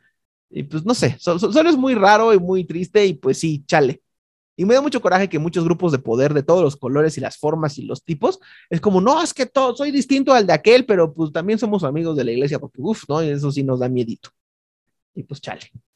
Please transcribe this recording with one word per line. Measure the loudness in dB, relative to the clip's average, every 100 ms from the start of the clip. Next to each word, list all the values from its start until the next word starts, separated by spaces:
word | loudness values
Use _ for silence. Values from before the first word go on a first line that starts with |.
| _ _ _ _ _
Y | -12
pues, | -8 -6
no | -4
sé, | 0 -2 -2
so-, | -4 -2
so-, | 0
solo | 2 2
es | 2
muy | 2 4
raro | 6 6 4
y | 2
muy | 2 -4
triste, | -4 -8 0 2
y | 2
pues | 0 -4 -2
sí, | -2 -6 0
chale. | 2 2 -2 _ _ _ _ _ -6
Y |
me | 2
da | 2
mucho | 2 -2
coraje | 0 2 0
que | -2
muchos | -4 -2
grupos | -2 0 0
de | -2
poder | -2 0 2
de | 0
todos | 2 2
los | 2 -2
colores | -4 0 0 -2
y |
las | -10 -6
formas | -4 -2 -4 -8
y |
los | -12 -12
tipos, | -8 -4 -2 -4 _ -20 -8
es | -4
como, | 0 2
"No, | 2 2
es | 0
que | -4 -4
todo, | 0 -2
soy | -2 -4
distinto | -2 0 0 4
al | 4 4
de |
aquel, | 2 6 4
pero | 4 2 0
pues | 0 -4
también | -4 -2 -2
somos | -2 -2
amigos | -2 -4 -4 -2
de |
la | -2
iglesia", | 0 -2 -2
porque, | -8 -10
uf, | -6 -6 -4
¿no? | -2
Y | -2
eso | -2 -4
sí | -2
nos | -2 -2
da | -2
miedito. | -2 -4 -8 -14 _ _ _ _ _ _ _ _ -18
Y |
pues, | -16 -16
chale. | -14 -16 -16 -20 _